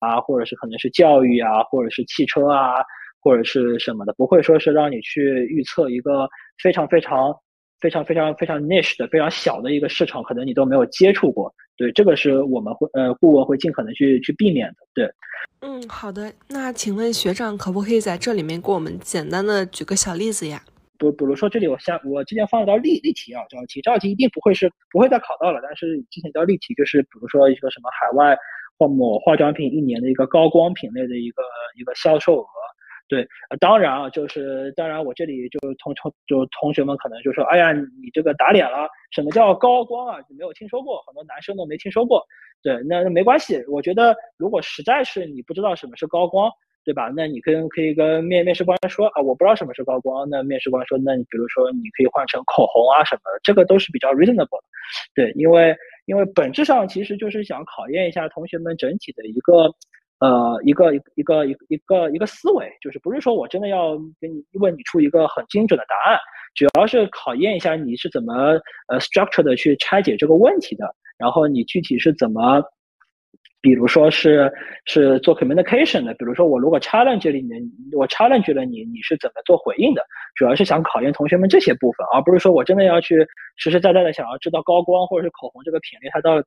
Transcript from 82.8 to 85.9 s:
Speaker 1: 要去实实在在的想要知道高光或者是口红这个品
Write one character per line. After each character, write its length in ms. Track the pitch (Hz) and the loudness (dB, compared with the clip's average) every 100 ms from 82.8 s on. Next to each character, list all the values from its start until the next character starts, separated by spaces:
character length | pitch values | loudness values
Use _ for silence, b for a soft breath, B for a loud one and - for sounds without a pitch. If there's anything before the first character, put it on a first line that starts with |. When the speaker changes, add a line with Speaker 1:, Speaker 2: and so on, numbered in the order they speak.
Speaker 1:
要 160 | 190 170 | 4 2
去 260 | - 160 156 B B - | 4 2 2 B B -8
实 160 | 160 | -2
实 80 | 175 | 2
在 120 | 185 | 4
在 120 | 180 | 4
的 80 | 170 | 2
想 120 | 151 120 | -2 -8
要 100 | 135 | -8
知 100 | 170 | -6
道 100 | 160 | -4
高 180 | 156 175 | 0 0
光 200 | 175 180 | 2 0
或 140 | 180 180 | 0 -2
者 80 | 165 | -4
是 40 | |
口 180 | - 123 | -8 -16
红 120 | - | -14
这 80 | 151 | -8
个 80 | 160 | -8
品 180 | - | -8